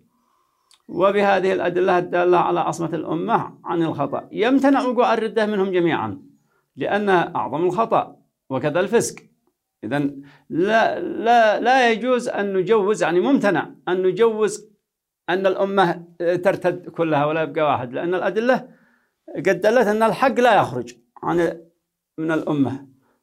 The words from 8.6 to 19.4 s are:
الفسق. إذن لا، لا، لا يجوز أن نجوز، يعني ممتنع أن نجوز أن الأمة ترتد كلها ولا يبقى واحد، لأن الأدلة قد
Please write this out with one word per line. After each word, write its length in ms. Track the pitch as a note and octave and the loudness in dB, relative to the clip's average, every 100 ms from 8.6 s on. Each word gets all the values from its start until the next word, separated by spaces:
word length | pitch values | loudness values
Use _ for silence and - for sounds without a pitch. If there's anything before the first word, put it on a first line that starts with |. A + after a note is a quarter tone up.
| D3 D#3 | -2 -2
الفسق. 360 | F#3 A#3 - - - _ _ _ _ _ | 0 0 0 -6 -20 _ _ _ _ _
إذن 380 | G#2+ C#3 C#3+ - - - - | -6 -4 -4 -6 -18 -20 -8
لا، 500 | D3+ G3 A3+ G#3 - | -2 0 2 2 -2
لا، 600 | F3+ G#3 A3 A#3 A3 F#3+ | -6 -2 2 2 2 2
لا 300 | A3+ C4 A#3+ | 2 4 4
يجوز 380 | A3+ B3 B3 A#3+ | 2 0 -2 -2
أن 240 | - G3+ | -4 -2
نجوز، 500 | F#3+ F3 A3 G3 G3+ | 0 2 2 2 0
يعني 180 | D#3+ F3 | 2 2
ممتنع 500 | A3+ C4 G3+ D#3+ - - - | 2 2 2 0 -2 -8 -4
أن 140 | F#3 | 0
نجوز 680 | F#3 F3+ A#3 G#3+ G#3 - - _ _ _ _ _ - | 0 2 2 2 -2 -2 -14 _ _ _ _ _ -4
أن 180 | F#3 F#3+ | 0 0
الأمة 580 | F#3+ G3 G3 F3 E3+ - - | 0 0 2 0 -2 -10 -4
ترتد 680 | E3+ F3+ G3 D#3+ F3+ F3 D#3+ | -2 0 0 0 -2 -4 -8
كلها 380 | - E3 D3 D3 | -4 0 0 0
ولا 160 | D#3+ | 0
يبقى 200 | D#3 D#3+ | -2 0
واحد، 300 | D3+ A#2+ B2+ | 0 0 -4
لأن 220 | C3+ E3+ | -6 -4
الأدلة 540 | F3+ F#3+ F#3+ A#3+ B3 - - _ _ _ _ - | -2 -2 0 0 0 -2 -20 _ _ _ _ -14
قد 240 | C4 | -4